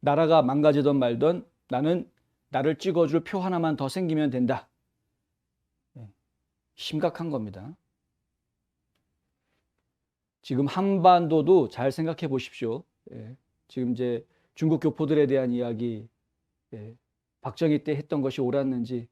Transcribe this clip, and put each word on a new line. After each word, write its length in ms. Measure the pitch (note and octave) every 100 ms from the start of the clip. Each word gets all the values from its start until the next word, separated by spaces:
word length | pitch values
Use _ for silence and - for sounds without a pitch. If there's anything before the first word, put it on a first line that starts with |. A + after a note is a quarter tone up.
나라가 380 | C#3+ C#3+ D#3+ D#3+
망가지던 560 | B2+ C#3 D3+ C#3+ C#3+ C#3+
말던 480 | B2 A#2+ D3 F3 - _ _
나는 420 | B2 D3+ F3 - _ _ _ _
나를 260 | C3 C#3 D3+
찍어줄 480 | F#3 E3+ D#3+ D#3+
표 140 | E3 G3
하나만 380 | F#3 F3+ E3 D3+
더 120 | C#3
생기면 400 | F#3 F3+ D#3 D3+
된다. 400 | B2 B2 A2 - _ _ _ _ _ _ _ _ _ _ _ _ -
예, 100 | A2 _ _ _ _ _ _
심각한 560 | _ - D#3 D#3+ - E3
겁니다. 440 | C#3 G#2+ F#2 G#2+ F3 _ _ _ _ _ _ _ _ _ _ _ _ _ _ _ _ _ _ _ _ _ _ _ _ _ _
지금 240 | - C3 C#3
한반도도 1040 | F#3 G3 G3 F3 F3+ E3 D#3 D3 F#3 A#2+
잘 200 | - C3+
생각해 380 | C3 D#3+ D#3 D#3
보십시오. 560 | C3+ - - A#2 A#2+ - _ -
예, 220 | A#2 A2 C3 _ _ _
지금 260 | - B2
이제 340 | A#2+ B2 A#2 - _ _
중국 260 | - D#3+ D#3+
교포들에 460 | D#3 - D#3 D3+ C#3+
대한 260 | C3+ B2+
이야기, 540 | A#2+ A#2+ A2 A#2+ A2 A2 _ _ _ _ _ _
예, 200 | A2 G#2+ A#2 _ _ _ _
박정희 420 | - - E3 D3
때 140 | - C#3+
했던 240 | C#3+ D3+
것이 220 | C3+ C3
옳았는지 680 | B2+ C#3 C3+ B2+ A2+ B2 A#2+